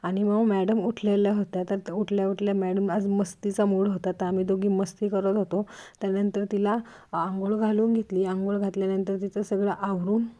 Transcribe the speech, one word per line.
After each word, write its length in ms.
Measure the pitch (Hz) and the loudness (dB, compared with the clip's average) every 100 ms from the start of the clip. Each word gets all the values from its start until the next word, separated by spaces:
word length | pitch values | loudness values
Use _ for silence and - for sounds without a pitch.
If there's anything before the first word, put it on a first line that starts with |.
आणि 200 | 175 190 | -2 0
मग 200 | 208 208 | 2 4
मॅडम 380 | 226 196 185 220 | 4 2 2 2
उठलेल्या 540 | 185 226 208 202 202 | 0 -2 0 2 4
होत्या, 280 | 208 190 180 180 | 2 0 -2 -2
तर 220 | 196 185 | -4 -4
उठल्या 360 | 175 208 202 196 | -4 0 0 0
उठल्या 260 | 196 202 | 0 0
मॅडम 360 | 196 185 190 196 | 0 0 0 2
आज 160 | 175 202 | 0 0
मस्तीचा 580 | 196 202 - 208 196 | 0 0 -2 -4 0
मूड 240 | 202 190 202 | 2 2 2
होता, 240 | 185 185 | 0 -4
तर 120 | 180 | -2
आम्ही 200 | 185 185 | -2 0
दोघी 240 | 185 190 202 | 0 0 2
मस्ती 400 | 190 190 - 208 | 0 -2 -2 -2
करत 280 | 196 196 208 | 0 0 0
होतो. 300 | 180 185 208 - - - | 0 -2 -4 -10 -20 -6
त्यानंतर 440 | 196 190 202 196 202 | -2 0 0 0 -2
तिला 240 | 202 202 233 226 - - | 0 2 0 -4 -18 -8
आंघोळ 440 | 170 170 190 196 214 | -4 -2 -2 -2 0
घालून 360 | 214 214 226 | 2 2 4
घेतली. 320 | 226 214 185 | 2 0 0
आंघोळ 340 | 190 190 196 202 | 0 0 0 0
घातल्यानंतर 580 | 196 190 190 190 190 196 | -2 0 0 0 -2 -2
तिचं 260 | 196 202 | -4 -4
सगळं 260 | 208 196 202 | -2 0 0
आवरून 540 | 180 202 190 175 220 233 | 0 -2 -2 0 0 0